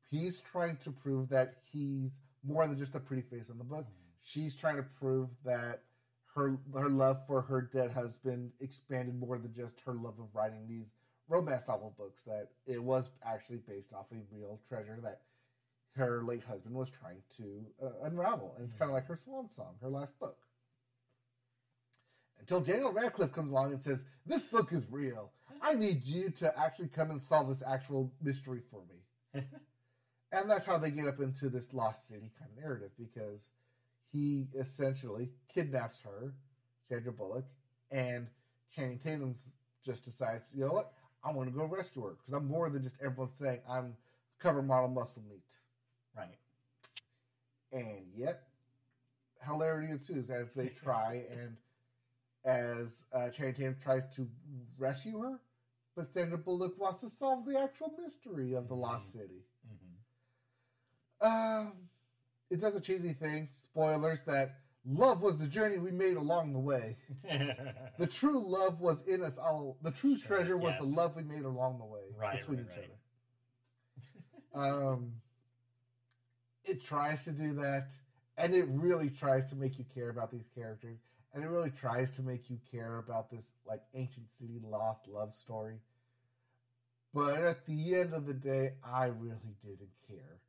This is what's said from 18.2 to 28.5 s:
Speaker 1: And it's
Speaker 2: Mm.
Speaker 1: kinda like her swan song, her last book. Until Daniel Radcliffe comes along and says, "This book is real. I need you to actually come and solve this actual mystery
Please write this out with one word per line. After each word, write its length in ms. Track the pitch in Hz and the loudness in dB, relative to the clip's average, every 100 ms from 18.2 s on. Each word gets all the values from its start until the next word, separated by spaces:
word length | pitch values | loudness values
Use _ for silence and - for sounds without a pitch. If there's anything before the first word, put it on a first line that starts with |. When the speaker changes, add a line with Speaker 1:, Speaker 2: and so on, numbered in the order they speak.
| 180 226 98 117 | 2 2 -2 -10
Speaker 1:
And 80 | |
it's 100 | 120 | -10
Speaker 2:
Mm. 40 | - | 0
Speaker 1:
kinda 160 | 151 | 2
like 120 | 135 135 | 2 -2
her 100 | 165 | -10
swan 320 | - 269 240 | -8 -10 -10
song, 260 | - 92 92 | -12 -14 -10
her 60 | 127 | -6
last 280 | 139 143 - | -4 -6 -8
book. 180 | - - _ _ _ _ _ _ _ _ _ _ _ _ _ _ _ _ _ _ _ _ | -10 -10 _ _ _ _ _ _ _ _ _ _ _ _ _ _ _ _ _ _ _ _
Until 220 | 110 180 | 0 0
Daniel 320 | 139 208 269 | 4 4 4
Radcliffe 400 | 196 240 - 160 | 4 2 2 0
comes 180 | - 151 | 2 2
along 220 | 135 135 | 4 4
and 100 | 139 | 2
says, 220 | 143 135 - - | 0 -2 -2 -16
"This 180 | - 320 | -2 -2
book 280 | - 226 180 | 4 4 4
is 140 | 165 107 | 2 -2
real. 440 | 131 139 117 104 _ - 285 | -4 -4 -4 -10 _ -20 -2
I 140 | 285 | 4
need 300 | 294 214 160 | 6 6 4
you 260 | 123 165 190 | 2 0 0
to 260 | - 156 151 | 2 2 4
actually 300 | 160 - 165 | 2 2 -6
come 220 | - 156 | 0 0
and 100 | 151 | 0
solve 280 | 135 156 135 | 4 4 6
this 140 | 135 | 0
actual 500 | 127 131 135 139 131 131 | 0 -2 0 0 0 0
mystery 380 | 143 135 131 | -2 -2 -4